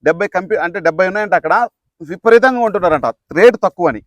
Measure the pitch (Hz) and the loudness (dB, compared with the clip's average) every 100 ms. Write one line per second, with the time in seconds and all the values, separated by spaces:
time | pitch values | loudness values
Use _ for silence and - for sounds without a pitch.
0 | 151 165 202 185 180 208 170 175 165 160 | -2 -2 -4 -6 -6 -6 -6 -4 -4 -2
1 | 185 196 214 185 156 190 240 _ _ _ | -4 -4 -4 -4 0 -2 -2 _ _ _
2 | 151 180 226 233 262 247 233 196 175 151 | -16 -4 4 4 4 0 -2 0 0 0
3 | 120 - _ 156 226 202 190 - 170 107 | -2 -6 _ 4 4 4 -4 0 -2 -2